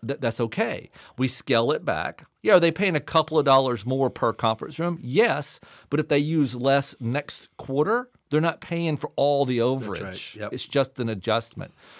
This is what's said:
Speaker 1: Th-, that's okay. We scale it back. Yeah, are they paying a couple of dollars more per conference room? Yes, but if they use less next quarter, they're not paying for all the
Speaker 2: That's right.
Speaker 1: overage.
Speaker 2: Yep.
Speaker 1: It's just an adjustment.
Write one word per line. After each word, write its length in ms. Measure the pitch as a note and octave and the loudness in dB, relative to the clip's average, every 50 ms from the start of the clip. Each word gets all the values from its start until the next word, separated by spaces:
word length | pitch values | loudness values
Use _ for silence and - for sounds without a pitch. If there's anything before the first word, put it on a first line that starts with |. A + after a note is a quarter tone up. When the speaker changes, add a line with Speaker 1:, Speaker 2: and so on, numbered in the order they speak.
| - | -8
Speaker 1:
Th-, 120 | A2+ C#3 - | -8 -6 -4
that's 220 | C3 A#2 A2+ - | -4 -4 -2 -2
okay. 480 | A#2 A2 - F#3+ A3+ A3+ D3 - - - - - - - _ - | -4 -2 -2 -2 -4 -4 -4 -8 -12 -16 -20 -20 -20 -12 _ -2
We 100 | C3 B2+ | -2 -2
scale 440 | - - - - B2 A2+ A#2 C3 | -2 -4 -2 2 2 4 4 2
it 120 | D#3 - F3+ | 0 -2 -2
back. 400 | C3+ F2 D#2 D#2+ C#2+ - - - _ _ _ | -2 -2 -2 -4 -6 -8 -12 -18 _ _ _
Yeah, 120 | - G#3+ G3+ | 2 4 6
are 60 | F3 | 6
they 100 | E3+ E3 | 6 4
paying 240 | - - G3+ F#3+ E3 | 2 0 0 0 0
a 40 | C#3+ | -2
couple 380 | - - - D#3+ D3 - D#3 D#3 | -2 0 0 0 0 2 2 2
of 60 | C#3 | 4
dollars 400 | C#3+ C3+ C3+ C3+ B2+ B2 G#2+ G#2 | 6 6 6 6 2 0 -2 -4
more 240 | B2 C3 C3+ C3+ B2 | -2 0 0 0 0
per 240 | - - B2+ A2+ | 0 0 0 0
conference 460 | G2+ - - A2+ A2 - C#2 - C#3 D#3+ | 0 0 0 0 0 -2 -6 -10 -6 -4
room? 200 | E3 F3 E3+ - | -4 -4 -4 -6
Yes, 580 | - B2 C3 E3+ A#3 G#3+ C#3 D3+ C#3+ - - - - - - - - _ | -6 0 2 2 4 4 2 -2 -4 -8 -12 -16 -20 -20 -20 -20 -8 _
but 100 | C#3+ D#3 | -2 -2
if 80 | D3+ - | 0 2
they 100 | D3 D3 | 2 2
use 360 | D3 D#3 E3 D#3+ C#3+ A#2 A#2+ | 2 2 2 2 2 0 0
less 400 | A#2+ B2 C3+ C#3 C#3 C#3 - - - | 0 2 2 2 2 2 -2 -6 -6
next 540 | A2+ A#2 B2+ D3 - - - - - - _ - | -4 -4 -2 -4 -4 -6 -12 -14 -16 -18 _ -14
quarter, 500 | - - C3+ C#3 D#3 F#3+ A3+ B3 B3+ - _ _ _ _ | -8 -2 0 0 2 2 0 -2 -2 -6 _ _ _ _
they're 100 | D3 D3+ | 0 0
not 200 | D#3+ E3+ D3+ - | 2 0 -2 -4
paying 340 | - - E3+ E3+ E3+ E3 D3+ | -6 -6 -4 -2 -2 -2 -2
for 140 | - - - - | -2 -4 -6 -2
all 280 | C3+ C#3 C#3+ C#3+ C#3 C#3 | 0 2 2 2 2 2
the 140 | B2+ B2+ A#2 | 2 2 2
Speaker 2:
That's 280 | A#2 B2+ C3 C3 A2+ G#2 | 2 0 0 -2 -4 -6
right. 120 | F#2 E2+ | -6 -8
Speaker 1:
overage. 360 | F#2+ G2 F#2 F2+ - - - | -8 -8 -10 -12 -14 -14 -12
Speaker 2:
Yep. 160 | G#2 G#2 G#2 - | -10 -10 -8 -8
Speaker 1:
It's 100 | B2+ - | -10 -8
just 320 | - - C#3 C3 - _ - | -2 0 0 0 0 _ -6
an 100 | A#2+ A2+ | -4 -4
adjustment. 640 | G#2+ F#2+ - A2+ G#2+ A#2 - - - - F#2+ - _ _ - - - | -6 -4 -2 0 0 0 -2 -6 -10 -14 -14 -14 _ _ -20 -20 -20